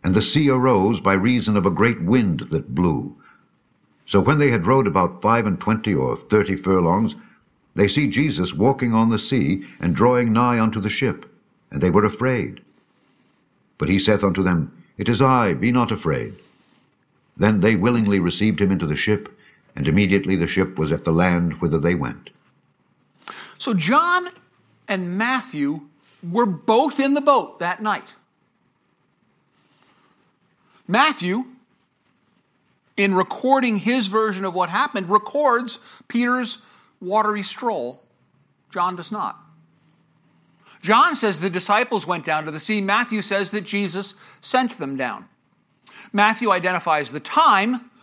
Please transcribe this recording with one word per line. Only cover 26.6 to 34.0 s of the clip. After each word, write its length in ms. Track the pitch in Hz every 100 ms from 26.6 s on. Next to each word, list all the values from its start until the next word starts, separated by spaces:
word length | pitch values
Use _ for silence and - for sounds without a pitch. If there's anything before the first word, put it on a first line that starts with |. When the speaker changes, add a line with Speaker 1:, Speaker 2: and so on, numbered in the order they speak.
| - 220 294 -
Speaker 2:
in 140 | 269
the 80 | 285
boat 380 | 285 269 165 -
that 220 | 175 180
night. 340 | 214 180 - - _ _ _ _ _ _ _ _ _ _ _ _ _ _ _ _ _ _ _ _ _ _ _ _ _ _ -
Matthew, 600 | 196 302 285 175 202 254 - _ _ _ _ _ _ _ _ _ _ _ _ _ -
in 180 | 202 185
recording 600 | 185 - 254 269 247 214
his 300 | 208 254